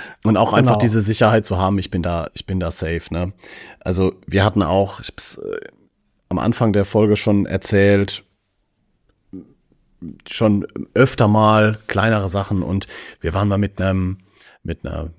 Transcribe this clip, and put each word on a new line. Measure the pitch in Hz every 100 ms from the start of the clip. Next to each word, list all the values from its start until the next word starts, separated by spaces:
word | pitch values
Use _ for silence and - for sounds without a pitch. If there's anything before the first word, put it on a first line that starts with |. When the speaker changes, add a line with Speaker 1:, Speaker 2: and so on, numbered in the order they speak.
Speaker 1:
<laughs> | - -
Speaker 2:
Und | 113 98
auch | 113
einfach | 107 127
Speaker 1:
Genau. | 107
Speaker 2:
diese | 117 110
Sicherheit | 101 110 113 110 104
zu | 92
haben, | 95 98
ich | 92
bin | 92
da, | 87 85 80
ich | - -
bin | 92
da | 85
safe, | - 82 82 -
ne? | 85 90 - - - - -
Also | - 92 95 - -
wir | 95
hatten | 101 107
auch, | 80 92 98 -
ich | -
hab's, | - - -
äh, | 50 50 - _ _ _ _ _ -
am | 92
Anfang | 78 - 113
der | 101
Folge | 98 110 107 104
schon | - 104 95
erzählt, | 95 - 101 98 101 98 - - _ _ _ _ _ _ _ _ _ _ 95 - _ _ _ _ _ 85 - -
schon | - 110 101 - - - -
öfter | 131 - 107
mal | 107 107 107 107 110 -
kleinere | 101 110 110 98
Sachen | 98 98 98
und | 73 95 - - - -
wir | - 90
waren | 101
mal | 98
mit | 101 -
einem, | 95 95 92 95 _ _ - _
mit | - 82
einer | - 78 78